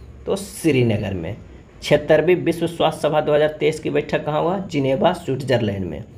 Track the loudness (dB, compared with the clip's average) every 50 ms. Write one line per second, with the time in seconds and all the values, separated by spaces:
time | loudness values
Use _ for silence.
0 | -20 -20 -20 -10 -6 -4 -4 -4 -4 -8 -8 -2 0 2 2 4 4 2 2 0
1 | -2 -4 -6 -6 -6 -8 -8 -10 -12 -18 -20 -20 -20 -20 -20 -8 0 2 2 2
2 | 4 4 4 4 6 4 2 2 2 0 -2 0 -2 -4 -2 0 0 0 0 0
3 | 0 0 2 2 2 4 4 4 4 2 0 0 0 0 0 0 -2 -2 -2 -2
4 | -2 0 -2 -4 -2 -2 -2 0 0 0 -2 -2 -4 -4 -2 -2 0 0 0 2
5 | 2 0 0 -2 -4 -4 -4 -4 -2 0 0 0 0 0 -2 -4 -4 -6 -8 -10
6 | -12 -14 -18